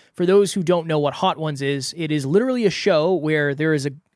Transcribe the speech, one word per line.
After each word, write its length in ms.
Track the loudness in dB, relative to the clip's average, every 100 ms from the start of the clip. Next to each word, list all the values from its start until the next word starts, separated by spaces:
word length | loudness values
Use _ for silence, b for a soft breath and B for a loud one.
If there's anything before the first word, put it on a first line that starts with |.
| b
For 140 | -2 4
those 260 | 4 4
who 100 | 0
don't 260 | 0 0 0
know 100 | -2
what 160 | -2
Hot 240 | 0 -2 0
Ones 240 | -4 -4
is, 320 | -4 -4 -6 -6
it 160 | -4
is 140 | -2 0
literally 400 | 0 2 0 0
a 40 |
show 440 | 0 2 2 2
where 400 | 0 0 0 0
there 180 | 0 0
is 140 | 0 -2
a, 60 | -8 _